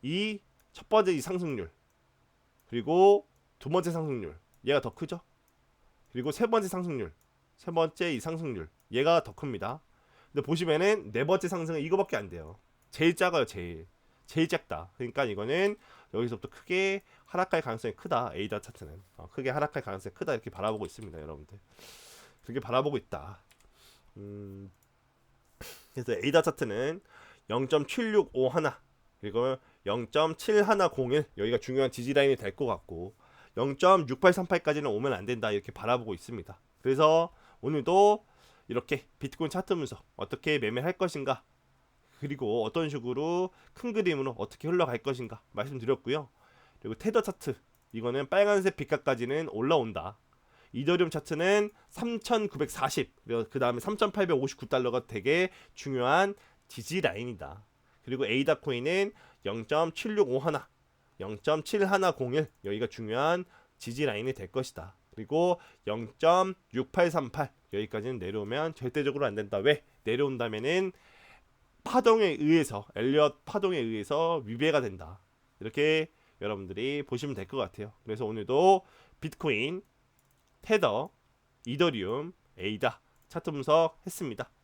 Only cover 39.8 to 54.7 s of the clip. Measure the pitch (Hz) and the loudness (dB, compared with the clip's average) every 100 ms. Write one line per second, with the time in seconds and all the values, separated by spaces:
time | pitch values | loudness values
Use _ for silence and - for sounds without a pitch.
39.8 | 135 - _ - 98 - - 151 107 123 | -4 -10 _ -12 -10 -6 -2 0 0 -2
40.8 | 151 180 185 151 135 127 _ _ _ _ | -4 -2 -2 -2 -4 -4 _ _ _ _
41.8 | _ _ _ _ 143 139 113 117 110 165 | _ _ _ _ -8 -4 -2 0 0 -2
42.8 | 156 143 120 123 156 175 185 _ - - | -2 -4 -6 -4 -2 -2 -4 _ -20 -10
43.8 | 240 208 185 147 135 113 104 - 151 180 | -6 -2 0 0 -4 -6 -10 -8 -2 0
44.8 | 156 120 - 127 117 110 _ - 127 135 | 2 0 -4 -4 -6 -12 _ -8 -6 -6
45.8 | 113 131 - 147 139 _ _ _ _ _ | 0 0 0 -4 -4 _ _ _ _ _
46.8 | - 113 214 220 214 185 - 123 _ _ | -10 -4 0 0 0 -6 -8 -8 _ _
47.8 | _ 113 117 131 139 185 208 202 190 - | _ -6 -4 -2 0 4 4 4 2 -2
48.8 | 160 147 - 127 120 147 160 101 127 160 | -4 -2 0 -2 0 -2 -4 -2 2 2
49.8 | 113 95 82 104 _ _ _ _ _ 117 | 2 -6 -10 -14 _ _ _ _ _ -4
50.8 | 143 175 175 156 - 156 175 208 208 _ | 0 2 2 0 -6 0 4 4 2 _
51.8 | _ - 233 233 - 233 208 135 143 - | _ -8 -6 -4 0 0 0 -4 -4 -2
52.8 | 135 - 131 _ - 117 110 135 123 120 | -2 -2 -4 _ -4 -4 -2 0 0 0
53.8 | 151 208 208 208 185 147 135 - 117 | -4 -2 -2 0 0 0 0 -6 -4